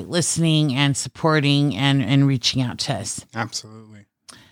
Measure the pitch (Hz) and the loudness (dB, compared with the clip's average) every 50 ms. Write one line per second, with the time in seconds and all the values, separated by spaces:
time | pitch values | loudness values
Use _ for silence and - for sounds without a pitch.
0 | 92 - 160 175 156 - - 165 165 160 156 156 151 147 123 139 143 139 131 - | -6 -4 -2 -2 -2 0 0 0 2 2 4 2 2 2 2 0 0 0 0 -2
1 | - - - - - 160 156 156 139 143 143 143 143 143 92 104 139 139 139 139 | -6 -10 -8 -2 0 2 2 4 4 4 4 4 2 2 0 0 0 2 2 2
2 | 110 101 139 139 139 135 135 120 - - - 131 127 120 - - - - 127 95 | 2 2 4 4 4 4 2 0 -2 -2 -2 -2 -2 -4 -4 -6 -6 -6 -4 -6
3 | 95 - - - - _ - 113 117 - - - - 110 110 110 110 107 107 104 | -6 -8 -10 -10 -12 _ -8 -8 -8 -6 -8 -12 -12 -14 -20 -20 -20 -20 -20 -20
4 | 101 _ _ _ _ - - - - _ | -20 _ _ _ _ -20 -20 -20 -20 _